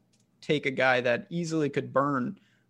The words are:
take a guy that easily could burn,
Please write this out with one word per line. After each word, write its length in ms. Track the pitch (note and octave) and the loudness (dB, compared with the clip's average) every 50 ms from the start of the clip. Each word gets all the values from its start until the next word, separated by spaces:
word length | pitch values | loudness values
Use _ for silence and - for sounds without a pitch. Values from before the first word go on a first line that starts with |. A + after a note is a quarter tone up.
| _ _ _ _ _ _ _ _ | _ _ _ _ _ _ _ _
take 240 | - - D#3 C#3+ D3 | -4 -2 -2 0 -2
a 60 | C#3 | -2
guy 300 | C3 B2+ C3 C3 B2 B2+ | 0 2 4 4 4 4
that 260 | A#2+ A#2+ A#2+ A#2 - - | 2 0 0 -2 -4 -6
easily 400 | E3+ F3 E3+ D#3+ D#3+ D#3+ D3 C#3 | -6 -6 -4 -2 -2 0 0 0
could 240 | - C#3 B2+ B2 B2+ | -2 -4 -4 -2 0
burn, 440 | C3 C#3 C#3+ C#3 B2+ A#2+ G#3 G3 - _ _ _ _ _ | 0 2 2 0 -2 -2 -4 -6 -10 _ _ _ _ _